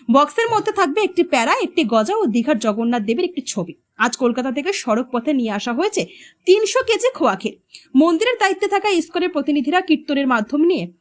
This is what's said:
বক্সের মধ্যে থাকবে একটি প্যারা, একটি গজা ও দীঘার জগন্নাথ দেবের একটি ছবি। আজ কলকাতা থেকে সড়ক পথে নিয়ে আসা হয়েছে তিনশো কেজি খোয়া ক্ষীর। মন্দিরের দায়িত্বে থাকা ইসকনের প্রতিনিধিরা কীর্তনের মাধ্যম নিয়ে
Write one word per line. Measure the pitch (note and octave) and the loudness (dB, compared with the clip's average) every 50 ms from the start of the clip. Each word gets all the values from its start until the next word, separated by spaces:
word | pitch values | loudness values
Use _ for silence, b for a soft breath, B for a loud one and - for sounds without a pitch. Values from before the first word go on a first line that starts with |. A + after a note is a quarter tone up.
| B - A#3 | B 2 4
বক্সের | C#4 D4 D4 - - A4+ A#4 | 4 4 4 2 0 0 0
মধ্যে | A4+ G#4 G4+ A4 G#4 | 0 0 0 -2 0
থাকবে | G4+ F#4 C#4 D4 G#4+ | 0 0 0 2 0
একটি | G#4 F#4 - - F4 | 0 0 0 0 0
প্যারা, | F4+ - A3+ A3+ C#4 F#4 C5 G4+ | 2 2 0 2 2 0 0 -2
একটি | - - - D4+ | -2 -2 -2 -2
গজা | G#3 A#3 A3 G#3+ A#3+ G4+ | 2 2 0 2 2 0
ও | A4+ G4+ | 0 0
দীঘার | A#3+ G3+ A#3+ A#3 C#4 D4+ G#3+ | 0 0 0 0 0 -2 0
জগন্নাথ | A#3 A3 G3+ A3 A#3 A#3 A#3+ A#3+ G#3 | 0 -2 -2 0 -2 -2 -2 -2 -2
দেবের | G#3+ A#3 D4 F#4+ | -2 -2 -2 -2
একটি | F4+ - C#4 - | -4 -4 -8 -8
ছবি। | - - G3+ E3+ F3+ - - _ _ _ - | -6 -6 -6 -6 -8 -10 -18 _ _ _ -2
আজ | A3 B3 A#3+ | 0 0 0
কলকাতা | - C4+ A#3+ A#3+ B3+ B3 C4+ A#3+ | 0 0 0 0 0 -4 -4 -4
থেকে | C#4+ C#4+ F4+ G4 | -4 -4 -4 -4
সড়ক | - - B3+ G#3+ A3+ B3+ B3 - | -4 -2 -2 -2 -2 -2 -2 -4
পথে | A#3 A#3 D4+ D4 | -4 -2 0 0
নিয়ে | C4 A#3 A3 | 0 0 -2
আসা | G3+ G3+ - A#3+ A#3 | -2 -4 -4 -4 -2
হয়েছে | B3+ F4+ G#4 - F#4 - B B B B B B B _ | -2 -2 -2 -2 -2 -4 B B B B B B B _
তিনশো | F4+ F#4 G#4+ A4 G#4+ - C5 C5 | 4 4 4 4 2 0 -2 0
কেজি | - A4 - A#4 C5 - | 0 -2 0 0 -2 0
খোয়া | - E4 A#3+ F#3+ | 2 0 0 0
ক্ষীর। | F3+ - G3+ - - _ B B B B B - | 0 -4 -8 -10 -10 _ B B B B B 4
মন্দিরের | C4 D#4 E4+ E4+ D#4+ A4 B4 B4 - | 4 4 6 4 2 0 0 0 0
দায়িত্বে | G#4 G4 F#4+ F#4+ G#4 G4 | 0 0 0 0 -2 0
থাকা | G4 G4 G4+ G#4+ | 0 0 0 2
ইসকনের | F#4+ E4+ D#4+ - - F4 F4 F4+ | 0 0 -2 -2 -2 -2 -2 -2
প্রতিনিধিরা | F4+ D4 C4 D4 C#4+ D4 B3 D4 D4+ D#4+ | -2 -2 -2 0 0 0 0 0 0 0
কীর্তনের | F#4 E4 D#4 - - - C#4+ C#4 C#4 | 0 -2 -6 -6 -4 -4 -2 -2 0
মাধ্যম | C4 B3 A3+ G#3 - B3+ D4 | 0 0 0 -2 -2 0 2
নিয়ে | D#4 F4 F#4 A#3+ F3 F3 - _ | 2 2 2 0 -2 -6 -10 _